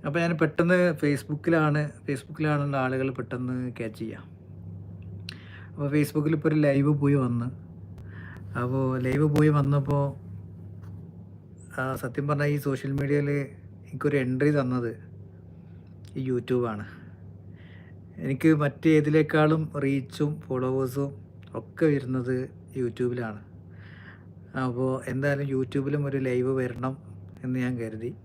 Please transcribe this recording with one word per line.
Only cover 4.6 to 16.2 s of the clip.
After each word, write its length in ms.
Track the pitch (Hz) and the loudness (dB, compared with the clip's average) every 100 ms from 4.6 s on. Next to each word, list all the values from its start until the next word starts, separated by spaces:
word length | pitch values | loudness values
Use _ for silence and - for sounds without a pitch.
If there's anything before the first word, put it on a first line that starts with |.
| - - - - - - - - - - - | -12 -12 -12 -14 -12 -12 -12 -14 -16 -16 -14
അപ്പോൾ 180 | - 143 147 | -4 0 2
Facebook-ൽ 380 | 143 156 151 160 | 2 2 2 2
ഇപ്പോൾ 120 | 160 | 2
ഒരു 80 | 156 147 | 4 6
ലൈവ് 260 | 139 143 147 | 6 4 4
പോയി 160 | 143 143 | 4 4
വന്ന്, 240 | 123 120 123 - - - - - - - - - - - | 4 0 -2 -6 -16 -16 -14 -14 -14 -12 -12 -14 -8 -4
അപ്പോൾ 240 | 123 135 131 131 127 | -2 0 0 0 2
ലൈവ് 180 | 139 151 151 | 4 4 6
പോയി 140 | 151 147 | 6 6
വന്നപ്പോൾ, 480 | 139 143 139 143 139 - - - - - - - - - - - - - - - - - | 4 4 4 2 0 -4 -12 -12 -14 -14 -14 -14 -14 -14 -14 -16 -18 -18 -20 -20 -12 -4
ആ, 40 | 131 131 | -4 -4
സത്യം 220 | 127 123 143 | -4 -4 0
പറഞ്ഞാൽ 200 | 143 147 | 2 2
ഈ 40 | 147 139 | 2 0
സോഷ്യൽ 240 | 135 139 139 | -2 -2 -2
മീഡിയയിൽ 300 | 139 147 143 143 135 - - - - | 2 2 2 0 -2 -10 -18 -18 -12
എനിക്കൊരു 300 | 127 147 143 | -2 2 2
എൻട്രി 280 | 127 127 143 147 | 2 4 4 4
തന്നത് 300 | 127 127 120 110 - - - - - - - - - - - | 2 0 -2 -6 -14 -16 -18 -18 -20 -18 -18 -20 -18 -18 -12
ഈ 20 | - | -6